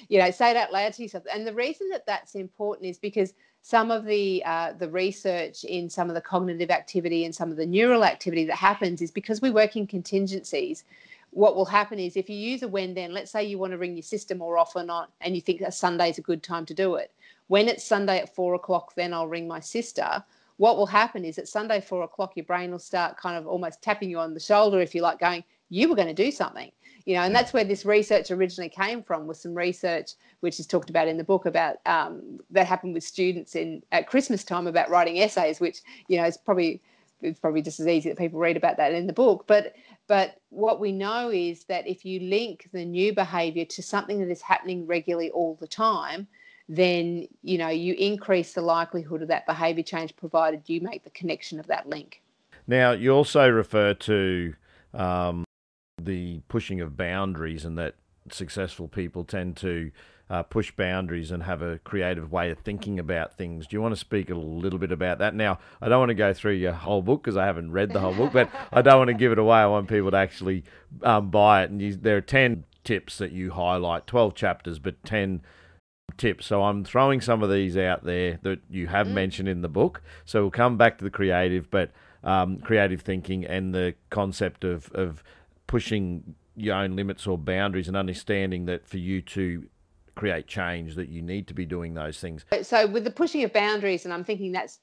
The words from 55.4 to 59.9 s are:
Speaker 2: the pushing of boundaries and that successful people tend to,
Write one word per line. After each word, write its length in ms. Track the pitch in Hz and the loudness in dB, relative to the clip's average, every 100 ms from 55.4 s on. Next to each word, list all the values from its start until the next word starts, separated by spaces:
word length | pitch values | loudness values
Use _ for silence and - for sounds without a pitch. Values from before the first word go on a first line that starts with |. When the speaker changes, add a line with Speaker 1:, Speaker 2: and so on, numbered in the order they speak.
| 85 _ _ _ _ - | -8 _ _ _ _ -12
Speaker 2:
the 400 | 85 92 87 82 - | -6 -6 -6 -10 -6
pushing 340 | 117 - 95 | -4 -4 -6
of 160 | 82 69 | -6 -6
boundaries 640 | 87 92 98 82 80 80 82 | -4 -2 -2 -4 -6 -8 -8
and 120 | 82 | -6
that 180 | 82 - _ _ - | -6 -8 _ _ -18
successful 560 | - 82 104 92 - 85 | -12 -10 -6 -6 -8 -10
people 360 | 104 87 92 | -8 -8 -8
tend 340 | 85 101 90 82 | -8 -6 -6 -6
to, 340 | 95 85 80 | -4 -4 -6